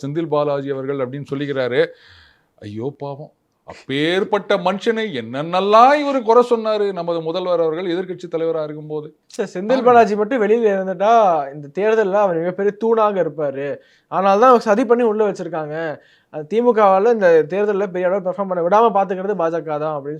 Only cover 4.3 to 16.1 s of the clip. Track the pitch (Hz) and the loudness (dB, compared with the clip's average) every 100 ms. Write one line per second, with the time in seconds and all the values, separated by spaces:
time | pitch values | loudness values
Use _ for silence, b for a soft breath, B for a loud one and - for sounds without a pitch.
4.3 | 208 190 202 180 196 233 220 220 131 113 | -2 0 -2 0 -2 -2 -2 -4 -6 -8
5.3 | 131 160 180 196 214 247 294 285 269 214 | -8 -4 -2 4 6 6 4 0 0 4
6.3 | 233 240 233 220 214 202 185 170 170 160 | 4 4 0 0 -2 -2 -4 -4 -4 -4
7.3 | 175 180 170 160 160 190 170 185 175 175 | -6 -2 0 0 -2 -4 -4 -6 -10 -8
8.3 | 165 165 160 151 151 151 151 151 - _ | -4 -4 -4 -6 -10 -10 -10 -10 -18 _
9.3 | - 196 180 208 262 240 240 208 208 214 | -8 -8 -6 -2 2 6 6 6 2 -2
10.3 | 254 202 233 220 190 190 175 202 233 202 | 0 2 2 2 0 -2 -2 2 4 4
11.3 | 160 139 147 143 180 214 220 202 202 202 | 2 -2 -10 -12 -4 0 0 2 0 0
12.3 | 165 175 180 202 202 226 226 208 196 160 | 0 -4 -2 -4 -2 0 2 2 0 -4
13.3 | 147 143 135 143 131 b b b 160 196 | -4 -6 -6 -8 -10 b b b -2 2
14.3 | 202 254 240 233 202 233 240 233 214 208 | 4 6 6 4 0 2 2 2 0 0
15.3 | 190 165 160 151 156 165 139 b | -2 -8 -8 -6 -6 -8 -8 b